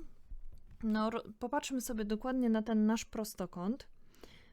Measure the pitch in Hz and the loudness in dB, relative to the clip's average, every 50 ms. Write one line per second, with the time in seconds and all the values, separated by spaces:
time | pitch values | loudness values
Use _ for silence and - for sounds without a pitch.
0 | 330 - - - - - - - - - - - - - - - - 220 214 220 | -4 -8 -12 -14 -14 -10 -10 -8 -8 -8 -10 -10 -12 -14 -10 -4 0 2 2 4
1 | 214 226 226 233 - - 214 - 247 240 285 294 294 - 277 254 220 - 240 214 | 2 2 0 -2 -4 -8 -8 -8 -4 -2 0 0 0 0 -2 -2 -2 -2 -2 0
2 | 214 208 220 214 - 254 262 262 247 233 220 220 214 233 226 214 214 214 226 233 | 0 0 0 0 0 0 2 4 4 4 4 4 4 4 4 6 6 6 6 4
3 | - - - 226 214 214 - - 185 - - 180 175 196 254 - - - - - | 0 -2 -4 -4 -4 -4 -4 -6 -6 -6 -4 -2 -2 -2 -2 -2 -6 -14 -18 -20
4 | - - - - - - - - - - | -20 -20 -20 -20 -20 -20 -20 -20 -20 -20